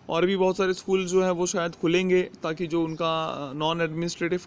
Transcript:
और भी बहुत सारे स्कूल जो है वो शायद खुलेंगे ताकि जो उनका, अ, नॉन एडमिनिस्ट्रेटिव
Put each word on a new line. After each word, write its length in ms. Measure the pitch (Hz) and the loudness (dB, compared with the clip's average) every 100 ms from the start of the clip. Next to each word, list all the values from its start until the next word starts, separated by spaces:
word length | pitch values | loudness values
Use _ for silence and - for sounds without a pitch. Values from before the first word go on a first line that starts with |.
| - | -6
और 160 | 165 180 | 0 2
भी 100 | 196 | 2
बहुत 220 | 185 220 | 2 2
सारे 160 | 190 | 0
स्कूल 320 | 185 - 190 180 | -2 0 0 2
जो 180 | 185 | 2
है 80 | 185 | 2
वो 140 | 175 180 | 2 0
शायद 300 | 196 170 160 | 0 -2 -2
खुलेंगे 460 | 170 175 185 180 | 2 2 4 2
ताकि 460 | 180 - 165 160 175 | 2 -4 -6 -4 -2
जो 160 | 165 | -2
उनका, 420 | 165 160 165 160 160 | -2 -2 -2 0 -2
अ, 280 | - 143 | -6 -8
नॉन 280 | 139 156 170 | -4 -2 0
एडमिनिस्ट्रेटिव 580 | 165 156 170 - 170 175 | -2 -2 -4 -2 -2 -2